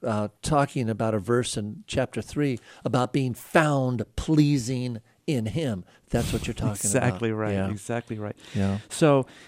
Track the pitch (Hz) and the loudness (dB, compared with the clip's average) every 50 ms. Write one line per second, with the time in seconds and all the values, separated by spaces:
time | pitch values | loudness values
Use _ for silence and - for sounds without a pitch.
0 | - 123 107 107 104 101 - _ - - 160 143 139 - - 143 120 110 110 104 | -4 -2 0 0 -2 -4 -6 _ -2 2 2 2 2 2 0 -2 -2 -2 0 0
1 | 113 110 110 107 90 110 120 123 120 - - 120 104 107 107 - - - - 139 | 0 0 0 0 0 2 2 2 2 0 -4 -6 -6 -6 -8 -10 -12 -6 -2 -2
2 | 127 - - - 214 - - 147 147 143 123 107 - - - - - 123 110 127 | -2 -2 -4 -8 -8 -6 -4 -2 -2 -2 -2 -4 -8 -14 -20 -8 -4 0 0 2
3 | 123 123 - 147 131 127 110 - - - - 170 156 151 147 139 131 127 123 113 | 0 2 0 0 0 0 -4 -6 -10 2 4 4 4 6 4 2 2 0 0 -2
4 | 107 - _ - - - 156 151 147 147 147 135 110 120 131 123 123 123 117 107 | -4 -6 _ -6 -2 2 4 6 6 6 4 2 0 -2 -4 -4 -4 -6 -6 -8
5 | - _ _ _ _ - 151 123 110 113 92 165 160 127 107 90 85 - - _ | -12 _ _ _ _ -2 -2 0 0 -2 -2 -2 -2 -2 -2 -4 -6 -12 -20 _
6 | _ _ - 120 139 135 - 110 - - 117 - - - 104 - - - - 131 | _ _ -2 0 0 0 -2 -2 -4 -4 -6 -2 -2 -2 -2 -2 -2 0 0 2
7 | 120 123 95 92 117 113 110 110 107 104 101 98 95 95 104 101 - - 117 117 | 2 2 0 0 -2 -2 -2 -2 -2 0 0 0 0 -2 -4 -6 -6 -6 -6 -6
8 | - - 113 107 104 104 - - - - - 110 98 98 98 104 - - - - | -6 -6 -8 -8 -8 -8 -10 -12 -16 -8 -2 0 0 0 0 -2 -6 -8 0 2
9 | 165 151 143 135 123 - - - - | 4 6 6 6 4 0 -6 -18 -20